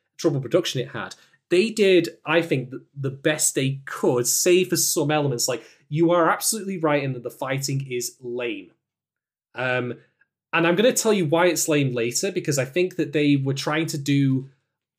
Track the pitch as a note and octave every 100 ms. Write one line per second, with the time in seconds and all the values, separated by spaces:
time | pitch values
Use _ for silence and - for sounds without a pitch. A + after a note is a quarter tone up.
0 | _ - E3 C3+ A#2+ F#3 E3+ C3 A2+ A2+
1 | F#2 - _ _ - F3+ A3 A3 G3 F#3
2 | E3 - C#3+ E3 E3 C3+ C3+ C3 - C#3+
3 | C3+ C3+ D#3 D3+ - - C3+ C3+ - -
4 | F#3+ B2 B2 - F#3 F3+ F3+ D3+ - E3+
5 | C#3+ D3+ C#3+ A#2+ - B2 - _ - D3
6 | E3+ F3 E3 G3+ - A3 G3 F#3 D#3 D3
7 | C3+ B2 A2+ - C3 C#3 C#3 C3+ C3+ B2
8 | A#2+ - B2 B2 A#2+ G2+ F2 _ _ _
9 | _ _ _ _ _ A#2+ B2+ B2+ B2 B2
10 | _ _ _ _ _ E3 E3+ F3 B3 -
11 | A3 G#3 D#3 E3+ F3+ D#3 - D3 C3+ A#2+
12 | A#2+ - G3 F#3 D#3 C#3 B2+ F3+ F3+ F3+
13 | C#3+ D3+ D3 C#3+ C3+ C3+ - D#3 E3 D#3
14 | C#3 C#3 C#3 C3 B2+ _ _ _ _